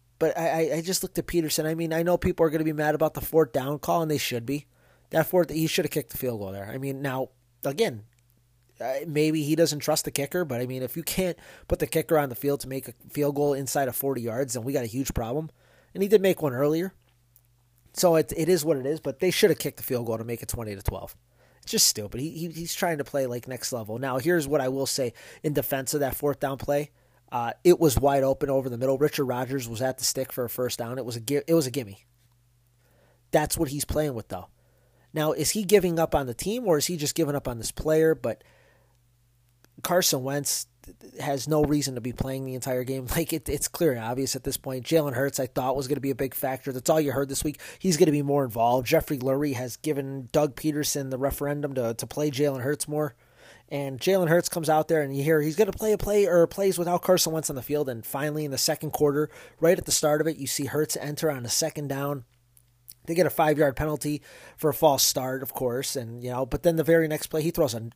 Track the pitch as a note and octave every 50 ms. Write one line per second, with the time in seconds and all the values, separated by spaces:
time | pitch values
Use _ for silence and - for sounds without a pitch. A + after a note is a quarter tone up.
0 | _ _ _ - E3 D#3+ - E3+ E3 D3+ D3+ E3 E3 C3+ C#3+ E3 E3 F#3 F#3 -
1 | F#3+ F3 - E3+ - - - E3+ D#3+ D3 - E3 D#3 D#3 E3 D#3+ E3+ D#3+ D#3+ E3
2 | E3+ F3 F3 F3 - F#3 F3 - E3 D#3 D3+ D#3+ D#3 D#3 D3+ D3+ D3+ D#3 D3+ D3+
3 | D#3+ D3+ - - - - D3+ D#3+ D#3 B2 - C3+ B2+ C#3 D3+ - - - F3 E3+
4 | E3 D#3 D3+ C3+ - - B2+ A#2 A#2 B2 C#3+ D3 - _ _ _ _ _ _ _
5 | _ _ - D#3+ D3+ - F#3 F3+ E3 - D3 D#3+ D#3+ D#3 - G3 D3+ D3 - D#3
6 | B2+ - - - C3 B2 A#2 G#2 G2+ F#2+ G2 G2 G2 G#2+ B2 C3 C3+ C#3 C3+ C3+
7 | C#3+ C#3 C3 C3 C3 - _ _ _ _ _ _ - C#3 C#3+ F3+ A3+ F#3 B2 G#2
8 | G#2 - _ _ _ _ _ _ _ _ _ _ _ _ _ - A2+ B2+ C3 C#3+
9 | D#3 E3+ C#3+ D3+ D#3 D#3 D#3 D#3 D3 D3 D#3 D#3+ E3 C#3+ D3+ C#3+ - D3+ D#3 -
10 | - D3 - - C#3 - - F3+ F3+ C#3+ A#2+ A#2 B2+ B2 C3 C3 B2+ A#2+ - E3
11 | D3+ - - F#3+ F#3 F3 D#3+ - - - - - - - F3+ - D#3 - - D#3+
12 | D3+ - D#3 D3+ C#3+ C3 A#2 - C#3 C#3+ C#3 C3+ - C3 C3+ C3+ - B2 A#2+ _
13 | - C#3+ - D3 C#3+ D3 C#3 C#3+ D3 C#3+ C#3 C#3 C#3 B2+ - D3 C#3 B2 - -
14 | C3+ C#3 C3+ B2 A2+ A#2 A2 B2+ C#3+ B2 A#2 B2 A2 C#3 C#3 C3+ A#2+ G#2+ G#2+ C3+
15 | C3 - - B2+ A#2 A2+ C3 D#3 D#3+ D#3 - _ _ _ _ _ _ _ - F3+
16 | G3 G3 A3 G3 F#3+ F#3+ F3 - D#3 C#3 A#2+ B2 C#3+ D3 D#3 E3 F#3 F#3+ - _
17 | _ _ _ _ _ _ _ _ _ _ _ _ _ _ _ _ _ _ - -
18 | F#3 F3 E3 D#3+ D3 - - E3 D#3 E3 F#3 D#3+ C#3+ E3 D3+ C3 B2+ C#3 D#3+ D#3
19 | - C#3 - - F#3 F#3 E3+ - F#3 E3 D3+ - - C#3+ - - - - B2+ A#2
20 | A#2 A#2 A2 A2 A2+ A#2 A#2 A2 A2 - - A#2+ A2+ G#2+ G2+ F#2 - - G2+ F#2
21 | F#2+ - - _ _ _ _ _ _ _ _ _ - - A3+ A3 - - - A2
22 | G#2 G2 - A#2+ C#3+ E3 - D#3+ E3+ E3+ D3+ D#3+ E3+ D#3+ - - F#3+ F3 D#3+ C#3+
23 | C3 - - C#3 C3+ B2 A#2+ B2 - B2+ B2+ A#2+ - - C3 A#2 A2 G#2+ A2 B2
24 | C3+ C3 B2+ C3 A#2+ E3 F3+ E3 C#3+ C#3 D3 C#3+ C3 C3 C3+ C3+ C3+ - - C#3
25 | B2+ A#2 - - - - - - - D#3 C#3+ D3 B2+ - C#3 C3+ C3 - - D3
26 | C#3 B2+ - - D3 D3 C3 - D3 C3+ C#3 B2 - C#3+ C#3+ D3 D3 - _ _
27 | _ _ _ _ _ _ B2+ A#2+ A#2 A#2 - - - F3 F3 - E3 D3 A#2 -
28 | C#3 C#3 C#3 C#3 C3+ C3+ C3 - D3 C#3 C3+ C3+ C3 C3 A#2+ A#2 C3 C3+ C3+ B2+
29 | D3 D3 - - C#3 B2+ B2 B2 C3 A#2+ C#3 C#3 A#2+ A#2 A#2 G#2+ C3 C3 B2+ -
30 | - - - C3+ C3 - - C3 A#2+ A#2 - - B2+ A#2+ - - A#2 A#2 B2+ C3+
31 | A2+ B2 A#2 A#2 A2 B2 C#3+ C#3+ - - E3 E3 C#3 B2+ A#2 C#3 A2+ G2 G2 -
32 | _ _ _ _ _ _ _ _ _ _ _ _ _ _ _ _ _ _ _ _
33 | _ _ _ _ _ _ - D#3 D3+ - - - D#3+ C3 C#3+ C#3+ - - - D3+
34 | D#3 D3 B2 A2 - - G2 F2 F2 - _ _ _ _ _ _ _ _ _ _
35 | _ _ - D3+ D3+ D#3 C#3 - C#3+ - - G#3+ G#3 F3 G#3 G3+ F3 F3+ E3 E3
36 | D#3+ - - D3 C#3 B2 A#2 - - F#3 A3 B3+ A#3+ G3 D#3+ D3 - - F3+ D3+
37 | D3 - - - D#3+ C#3+ C#3+ C3+ - C3 A#2+ A2+ G#2 - - - - D#3 D#3 D#3+
38 | D#3+ D#3+ D#3 B2 B2 A#2 G#2+ - _ _ _ _ _ _ _ _ _ _ _ _
39 | _ _ _ _ _ _ _ _ _ _ _ _ _ _ _ - - - F3 F#3
40 | F3+ - D3+ C3 B2+ C3+ C#3+ D3 C#3+ - - - - - _ _ - - - -
41 | - - - - C3+ D3 C#3 C3+ - D3 D#3 D3+ D3+ C#3 D3+ D3 C#3 C#3 B2+ A#2+
42 | A2+ B2 A2+ - - C3+ C3+ C3+ C3+ C3 B2+ B2 - C3+ B2+ B2+ B2+ B2+ C3+ C3+
43 | B2+ B2 - E3 D#3+ - E3+ D3+ - - C#3 - - - - - F3 D3 B2+ A2+
44 | A2 A#2 B2 C3 C3+ - - B2+ - C#3+ B2 - - C3+ C3 C3 A#2+ - D#3+ E3
45 | D3 C#3+ A#2+ C3 C#3 C#3 - - C3 B2 - C#3+ B2+ C3+ C3 C#3 C3 B2 D3 C3
46 | C3 C3+ B2+ A2+ C#3 C3 - - D3 C3 C3 B2+ - C#3+ B2 B2+ - F3 D#3 D#3+
47 | D3+ C#3 A#2 C3+ C#3+ C3+ C3+ - - D3+ C#3+ - - - - - - F#3+ D#3+ D3+
48 | F#3 D#3 C#3+ D3 C#3 C#3+ C#3+ C#3+ C3+ A#2+ G#2+ A#2 A2+ A#2+ B2 C3 A#2+ A#2+ D#3+ D#3
49 | - - D#3 B2 B2+ C3+ C3+ C#3 D3+ D3 B2+ A#2 B2+ A#2+ - - - D3+ C#3+ C#3
50 | C3+ C3+ C3+ C#3 B2+ A#2 - D3+ D3+ D3 - - - D#3 C#3+ D3+ C#3+ - - D3
51 | C3+ C3 C3 B2 C#3 C#3 C3+ - C#3+ C#3+ D3 D3 C#3+ C#3 C3+ C3 A#2 A2+ A#2 -
52 | B2+ A#2+ - D3 D3+ D3+ B2+ B2 D3 C#3+ C3+ B2+ A#2 C#3 D3+ - - D3 D3+ D3+
53 | D3+ C#3 - _ _ _ _ _ - - - - _ _ - C#3+ C#3 C#3 C3+ A#2+
54 | - F#3 G3 F#3+ F3 D#3 E3 F3 - - - F3 D3+ D#3 D#3 D#3 D3+ - E3 D#3
55 | C#3+ C3+ C3+ C#3+ C#3 D#3+ D#3+ D3+ D3 D#3+ D3 G3 A3 G3 - - A3 G#3+ G#3 G3
56 | - G3+ G#3 G#3 G3+ E3+ F3 E3+ E3+ - - G3 G3+ G3 F3 E3 E3+ F3 F3 F3
57 | - - F#3 E3+ - D#3+ D#3+ D#3+ D3 - D3 B2+ A#2+ - D3 D3 D3 C3 A#2+ A2+
58 | - - - C3+ D3 D3+ D3 D#3 D3+ C#3+ C3 B2+ - E3+ D3+ - D#3+ D3 - -
59 | D3+ D3 C#3 D3 D3+ D3 - - - - - - - - F#3+ F#3 - D3+ - -
60 | E3 D3 D3+ D3+ D3+ E3 D#3 - C#3 A#2+ - - C#3 A#2+ C#3 D3 D#3 - - -
61 | - D3 D3 - E3 D#3 C#3+ B2+ A#2+ G#2+ - - D#3+ D#3 - D#3 D3 C3+ C3+ C#3+
62 | C#3+ C#3+ C#3+ C3+ - _ _ _ _ _ _ _ _ _ _ _ _ - - _
63 | - - E3+ F3+ E3+ C#3+ - - D#3+ D#3 D3+ D3 D3+ C#3 B2+ - D3+ D#3 D3+ -
64 | - D3 D3 C#3+ - - - - - - - - - D3+ C3+ - E3 D3+ C3+ B2
65 | - - - C3+ B2+ C3 C3 C3 C3+ - - - C3+ A#2+ A#2 C3 C3+ - - C3+
66 | A#2 A2+ A#2+ A#2+ A#2+ B2 B2 B2 C3+ A#2+ D3+ C#3+ - E3+ E3 D#3+ C#3+ D#3+ E3 E3
67 | D#3+ D3+ D#3 D3+ - - - D#3 D3+ E3+ - E3+ D#3 B2 A2 A2+ A2+ A#2 -